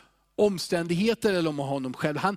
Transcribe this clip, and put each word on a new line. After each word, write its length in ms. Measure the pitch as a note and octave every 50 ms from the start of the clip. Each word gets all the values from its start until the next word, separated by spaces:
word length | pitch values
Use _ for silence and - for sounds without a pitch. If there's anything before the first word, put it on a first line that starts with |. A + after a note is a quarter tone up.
| - _ _ _ _ _ _
omständigheter 960 | - G#3+ G#3 G3 E3 - - F#3 E3+ E3+ E3+ F3 E3+ G#3 A3+ A3 - - G#3+ F#3+
eller 180 | F3+ E3 D#3+
om 80 | D3 C#3+
honom 360 | C#3 C3+ C#3 C#3 C3 B2+ B2
själv. 240 | - - D3+ D3+ C#3
Han, 180 | D#3+ F#3+ G3+